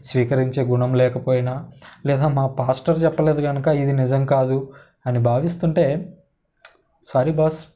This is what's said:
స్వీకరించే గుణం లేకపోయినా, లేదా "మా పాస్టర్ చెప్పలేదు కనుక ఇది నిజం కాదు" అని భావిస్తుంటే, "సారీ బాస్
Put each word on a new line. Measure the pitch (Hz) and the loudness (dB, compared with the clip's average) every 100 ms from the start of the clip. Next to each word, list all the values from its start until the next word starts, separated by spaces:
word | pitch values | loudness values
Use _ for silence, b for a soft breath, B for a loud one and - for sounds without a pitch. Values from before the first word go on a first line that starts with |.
| - | -2
స్వీకరించే | 131 120 135 127 131 | -2 0 0 0 -2
గుణం | 123 123 123 127 | 0 0 2 2
లేకపోయినా, | 127 123 123 131 123 131 165 B B B 139 | 2 0 -2 0 -2 -6 -12 B B B -2
లేదా | 139 151 | 0 2
"మా | 139 135 | 0 -2
పాస్టర్ | 135 123 131 - 165 | -2 -2 -2 0 0
చెప్పలేదు | 165 160 156 147 | 0 2 0 0
కనుక | 147 139 135 | -2 -2 0
ఇది | 147 139 | 0 0
నిజం | 139 127 135 131 | 0 2 0 2
కాదు" | 135 131 131 135 B B B 127 | 2 2 0 -4 B B B -4
అని | 123 | 0
భావిస్తుంటే, | 120 120 165 170 170 160 147 151 - - _ _ _ _ - _ _ _ - | 2 2 -2 -2 -2 2 2 0 -6 -16 _ _ _ _ -20 _ _ _ -6
"సారీ | 135 135 | -2 0
బాస్ | 156 156 160 - | 2 0 -2 -14